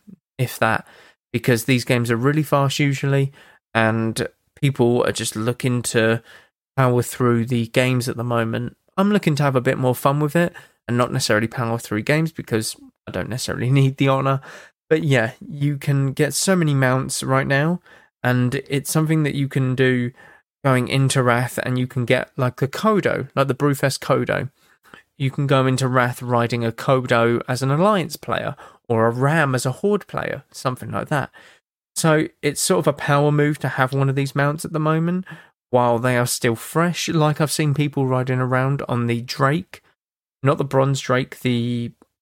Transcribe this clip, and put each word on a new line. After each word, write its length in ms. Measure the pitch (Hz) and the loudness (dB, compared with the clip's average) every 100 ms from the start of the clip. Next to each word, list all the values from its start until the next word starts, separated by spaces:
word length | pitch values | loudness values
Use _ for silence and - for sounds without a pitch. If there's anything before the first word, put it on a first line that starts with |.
| - - _ - | -18 -20 _ -6
if 200 | 127 - | -6 0
that, 280 | 113 110 - - - _ _ | 0 0 -4 -16 -20 _ _
because 320 | 120 - 117 | -4 2 2
these 200 | - 127 | 2 0
games 260 | - 127 120 | 2 0 2
are 60 | 117 | 0
really 260 | 131 147 | 2 0
fast 360 | 147 143 139 - | 0 2 0 0
usually, 540 | 143 135 143 139 139 - - _ _ | 0 0 0 0 0 -4 -20 _ _
and 540 | 117 110 110 113 110 117 - _ | 0 2 2 -2 -2 -6 -8 _
people 480 | _ 147 135 117 120 - | _ -2 2 2 4 2
are 60 | |
just 220 | - 110 | 0 -4
looking 460 | 107 110 120 131 123 | -4 -4 -2 -2 -2
to 400 | 117 120 113 113 - - _ _ _ - | 0 2 2 2 -4 -20 _ _ _ 0
power 260 | 131 123 | 2 2
through 440 | 113 - 123 120 117 | -2 0 2 2 0
the 220 | 127 113 | -2 0
games 400 | - 127 127 123 | 0 2 2 -2
at 80 | 117 | -4
the 80 | |
moment. 520 | 120 117 113 113 120 - _ - | -2 -2 -2 -4 -8 -12 _ -2
I'm 120 | 202 | 2
looking 240 | 208 - 143 | 2 2 2
to 60 | |
have 140 | 147 131 | 2 2
a 60 | |
bit 160 | 123 131 | 0 0
more 160 | 131 | 0
fun 260 | 123 143 143 | 0 0 0
with 160 | 151 170 | 0 0
it 160 | 170 - - _ - | -2 -4 -20 _ -4
and 120 | 120 | 0
not 140 | 123 | 0
necessarily 340 | 131 - 107 110 | -2 0 0 0
power 320 | - 117 113 | -4 -4 -4
through 240 | - 107 | -4 -4
games 300 | - 151 160 | 0 0 -2
because 440 | - - 110 113 - 269 _ - | -6 -4 -4 -4 -10 -18 _ -10
I 40 | |
don't 200 | - 90 | -8 -6
necessarily 400 | 120 - - 120 | -6 -6 -4 0
<laughs> 0 | |
need 260 | 139 135 135 | 2 2 2
the 120 | 135 | 0
honor. 340 | 135 135 135 - - - _ _ | 2 0 -2 -6 -18 -20 _ _
But 120 | 160 | -2
yeah, 300 | 160 135 113 - | 2 2 0 -4
you 380 | - 147 143 143 | -14 -4 -4 -2
can 340 | 143 139 135 | -2 0 0
get 220 | 131 147 | 0 -2
so 200 | 143 - | 0 0
many 200 | 185 160 | 2 2
mounts 480 | 139 131 131 135 - | 2 2 2 -2 -6
right 240 | 131 135 135 | -2 0 2
now, 340 | 139 151 180 - - _ _ | 0 0 -2 -6 -20 _ _
and 340 | 123 123 123 135 - | 0 2 0 -2 -4
it's 220 | 139 - | -4 -2
something 320 | 160 156 160 | 0 2 2
that 120 | 147 | 0
you 140 | 143 135 | -2 -2
can 260 | 139 131 | 0 0
do 380 | 127 131 127 123 - - - _ _ | 2 2 2 -2 -6 -18 -20 _ _
going 260 | 139 127 123 | 0 2 2
into 340 | 135 135 139 | 2 2 2
Wrath, 360 | 123 120 123 - | 2 2 0 -4
and 200 | - 127 | -4 -4
you 80 | 127 | -2
can 180 | - | -4
get, 260 | 117 127 - - | 0 0 0 -2
like, 200 | 127 - | -4 -2
the 120 | 135 | -4
Kodo, 600 | - 220 214 123 90 131 | 0 0 2 2 -2 -2
like 140 | - 139 | -2 -2
the 60 | |
Brewfest 460 | 127 143 139 139 - | 0 0 0 -2 -2
Kodo. 500 | - 131 123 95 131 - _ _ _ - _ - | 0 0 0 -2 -4 -12 _ _ _ -20 _ -6
You 140 | 139 | -4
can 160 | - 143 | -2 2
go 200 | 139 131 | 4 4
into 220 | 127 131 | 2 2
Wrath 320 | 127 123 123 | 2 2 -2
riding 440 | 123 120 117 120 | -2 0 0 0
a 80 | 117 | -2
Kodo 680 | 110 - 131 127 123 117 120 - | -4 0 0 2 2 4 2 -2
as 140 | 123 | -2
an 80 | 135 | 0
Alliance 460 | 143 196 208 165 - | 2 2 2 -2 -8
player, 380 | - 98 107 - - - - | -6 -4 -4 -8 -16 -20 -2
or 180 | 113 113 | 2 2
a 40 | |
Ram 440 | 120 135 165 143 | 2 0 2 2
as 100 | 131 | 0
a 80 | 135 | -2
Horde 340 | 127 202 208 - | -2 0 -2 -2
player, 380 | - - - - | -8 -6 -8 -12
something 380 | - - 127 113 | -8 -6 -6 -6
like 180 | 107 123 | -6 -2
that. 220 | 151 127 - - _ _ _ _ - | -2 -4 -10 -20 _ _ _ _ -2
So 320 | 165 156 160 - | 2 2 0 -4
it's 180 | 147 143 | -6 -4
sort 200 | - 180 | 0 2
of 60 | 160 | 2
a 60 | |
power 400 | 143 - 143 147 | -2 0 2 4
move 260 | 147 147 151 | 2 2 0
to 80 | 135 | -4
have 240 | - 131 | -2 -2
one 160 | 139 139 | 0 0
of 60 | |
these 200 | 135 139 | 0 -2
mounts 300 | 143 143 151 | 0 -2 -2
at 80 | - | -6
the 60 | 160 | -2
moment, 460 | 156 160 165 180 185 160 - _ _ | 0 0 0 -2 -6 -14 -20 _ _
while 280 | 123 123 117 | 2 2 2
they 180 | 127 123 | 2 0
are 100 | 120 | 0
still 280 | - 127 | -2 -2
fresh. 540 | 113 - 156 170 165 - | -2 -4 -2 0 -2 -2
Like, 320 | 165 151 151 | 2 2 2
I've 100 | 151 | -2
seen 240 | - 156 | 0 0
people 320 | 143 147 143 131 | 0 0 0 0
riding 320 | 127 127 127 | 0 0 -2
around 440 | 127 127 131 143 - | 0 0 0 -2 -2
on 180 | 123 120 | -2 0
the 160 | 120 | -2
Drake, 600 | 120 - 139 156 185 - _ _ _ _ _ _ | -4 -2 0 0 -4 -16 _ _ _ _ _ _
not 160 | 131 143 | 0 0
the 60 | |
Bronze 360 | 139 135 135 135 | 0 2 2 0
Drake, 400 | - 127 135 - | 0 -2 -2 -4
the 520 | 131 120 117 120 117 - _ _ | -2 0 -2 -4 -6 -12 _ _